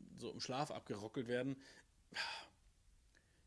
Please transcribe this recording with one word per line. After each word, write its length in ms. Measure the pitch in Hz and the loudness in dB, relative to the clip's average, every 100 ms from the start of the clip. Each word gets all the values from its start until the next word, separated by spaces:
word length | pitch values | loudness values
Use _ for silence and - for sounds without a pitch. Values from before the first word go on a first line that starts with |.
| - - | -12 -6
so 120 | 117 | -4
im 100 | - | -2
Schlaf 300 | - 127 151 | 0 2 2
abgerockelt 580 | - - 110 110 - 120 | 0 -2 -2 0 0 4
werden, 280 | 123 131 135 - - - - - - - - - - - - - - - - - - | 4 4 0 -6 -18 -20 -20 -6 -2 -2 -2 -8 -16 -20 -20 -20 -20 -20 -20 -20 -20